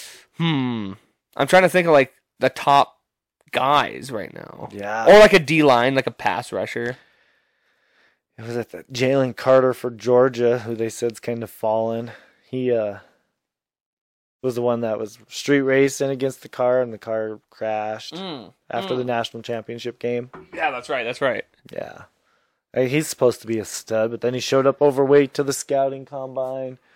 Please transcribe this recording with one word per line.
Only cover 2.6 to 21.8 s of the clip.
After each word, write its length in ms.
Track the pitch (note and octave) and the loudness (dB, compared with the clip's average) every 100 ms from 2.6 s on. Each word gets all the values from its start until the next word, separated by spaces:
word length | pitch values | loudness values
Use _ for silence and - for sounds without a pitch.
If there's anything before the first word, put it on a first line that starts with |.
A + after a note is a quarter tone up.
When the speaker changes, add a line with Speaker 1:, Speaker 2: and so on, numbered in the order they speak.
| D3 C#3+ - _ _ _ _ _ _ | 2 4 2 _ _ _ _ _ _
Speaker 1:
guys 600 | A#2+ C3 D3 G2+ A#1+ C#3 | -2 2 2 0 -6 -12
right 220 | A2 F2 | -10 -12
now. 380 | G1+ - - - | -14 -18 -16 -14
Speaker 2:
Yeah. 320 | G2+ G2+ A2 | -10 -8 2
Speaker 1:
Or, 140 | B2 G3+ | 8 10
like, 160 | G#3+ | 10
a 40 | G3 | 6
D 240 | C3+ D#3+ | 4 4
line, 320 | D3 A#2+ B2 | 6 6 4
like 120 | C3+ B2 | 0 -2
a 40 | |
pass 400 | - G#2 F#2 - | -4 -4 -4 -6
rusher. 440 | G2 - A#2+ A#2+ C3 _ _ _ _ _ _ _ _ _ _ _ _ _ - | -6 -6 -6 -8 -10 _ _ _ _ _ _ _ _ _ _ _ _ _ -16
Speaker 2:
It 60 | |
was 120 | A2+ A#2+ | -10 -8
at 140 | A2 | -8
the 120 | - | -12
Jalen 520 | - B2 C3 C3+ B2+ - | -10 -2 0 2 0 0
Carter 360 | C3 C3 B2+ | 4 6 4
for 160 | A#2+ - | 0 -6
Georgia, 680 | A2 A#2+ B2 C3 A#2 A#2+ A#2+ | -4 2 4 4 4 2 2
who 140 | A2+ | -2
they 140 | A2+ A2+ | -6 -6
said's 320 | - A#2+ A2 | -4 -6 -6
kind 220 | - A#2 | -8 -8
of 60 | A2 | -10
fallen. 600 | - A2 A2 A2+ A2+ A#2 - _ _ _ | -6 -2 -2 -2 -4 -8 -14 _ _ _
He, 220 | C3 B2+ | -4 -2
uh, 260 | A#2 G#2 F#2+ - _ _ _ _ _ _ _ _ _ _ _ _ _ | 0 -2 -8 -18 _ _ _ _ _ _ _ _ _ _ _ _ _
was 140 | B2+ A#2+ | -6 -2
the 60 | |
one 180 | A#2+ A#2 | -2 -2
that 180 | A2+ A2 | -2 -4
was 200 | A2 - _ | -8 -14 _
street 320 | - - C#3+ | -8 0 2
racing 500 | C3+ C3+ C#3 - C#3 | 2 2 2 0 -4
against 320 | C3+ C3+ - | -2 -4 -6
the 60 | - | -10
car, 340 | - B2 B2+ | -2 0 2
and 100 | A#2+ | 0
the 60 | G#2+ | -6
car 400 | A2+ A2 A2 G#2+ _ | -6 -6 -6 -10 _
crashed 640 | - A2 G#2+ G#2+ A2 - | -10 -6 -4 -6 -10 -12
Speaker 1:
Mm, 380 | D#3+ F#3+ C#3 F#2+ _ - | -12 -12 -12 -16 _ -10
Speaker 2:
after 260 | A#2 G3 | -8 -6
Speaker 1:
mm. 40 | B2+ | -4
Speaker 2:
the 60 | |
national 380 | B2 A#2 A2+ A#2 | -4 -4 -6 -10
championship 540 | A2 A#2 G#2+ A#2 A#2+ - | -10 -10 -10 -12 -12 -8
game. 300 | A#2+ A#2+ B2 - - | -6 -6 -8 -16 -16
Speaker 1:
Yeah, 180 | - D#3 | -6 -6
that's 160 | B2 C3+ | -6 -6
right, 140 | C3+ | -6
that's 160 | A#2 B2+ | -6 -4
right. 220 | C3+ G#2+ - _ - | -2 -2 -8 _ -16
Speaker 2:
Yeah. 300 | - | -12